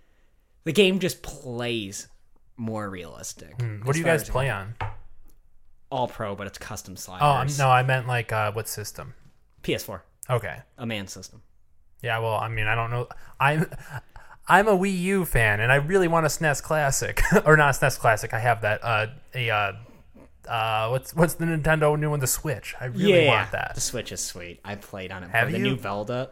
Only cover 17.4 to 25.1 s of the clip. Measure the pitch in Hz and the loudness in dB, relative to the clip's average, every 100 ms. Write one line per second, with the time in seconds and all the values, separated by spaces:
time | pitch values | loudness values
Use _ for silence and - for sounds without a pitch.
17.4 | 151 156 147 131 143 - 123 107 113 113 | 8 8 6 4 0 2 2 2 0 -2
18.4 | 120 110 107 107 117 110 110 139 - 131 | 0 2 0 -2 0 0 -2 -6 -12 -4
19.4 | 120 107 101 101 113 - - - - - | 0 0 0 -4 -14 -20 -20 -20 -20 -20
20.4 | - 117 110 110 113 131 - 165 165 - | -6 -2 0 0 0 -2 -4 2 2 2
21.4 | 165 160 151 156 151 151 151 147 131 - | -2 0 2 4 4 4 0 0 0 -2
22.4 | - 107 - - 123 123 202 180 151 113 | -2 -6 -8 -10 -8 0 6 6 6 4
23.4 | 95 98 - - - 120 104 92 - 95 | 2 -4 -4 -4 -4 -4 -8 -8 -8 -10
24.4 | 87 85 98 101 - 101 92 | -14 -14 -12 -12 -12 -10 -10